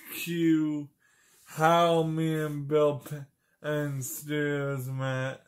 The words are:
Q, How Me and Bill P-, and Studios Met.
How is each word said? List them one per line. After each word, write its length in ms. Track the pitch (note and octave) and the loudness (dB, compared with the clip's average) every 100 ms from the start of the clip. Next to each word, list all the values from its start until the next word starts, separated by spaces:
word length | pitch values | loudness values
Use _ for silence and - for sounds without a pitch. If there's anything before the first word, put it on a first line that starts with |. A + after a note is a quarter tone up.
| - - | -12 -10
Q, 760 | E3 E3+ E3 D#3 D3+ D3 C#3+ _ _ _ _ _ - | -4 0 4 4 2 -4 -8 _ _ _ _ _ -12
How 580 | D3+ D#3+ E3+ E3+ E3 | 2 4 6 6 4
Me 300 | D#3+ D#3+ D#3+ D#3 | 2 0 -2 -2
and 240 | D3+ D3 C#3+ | -4 -4 0
Bill 300 | D3+ D3 C3 | 4 4 2
P-, 180 | - D3 C#3 _ _ _ | -6 -14 -14 _ _ _
and 420 | D3+ D3+ D3 C#3 | -4 -2 -2 -4
Studios 880 | B2 - D3 D3+ D3 C#3+ C#3 C#3 C3 | -8 -10 -4 -2 0 -2 -2 -4 -6
Met. 500 | C3 C3 C3 C3 C3+ | -4 -4 -2 -4 -8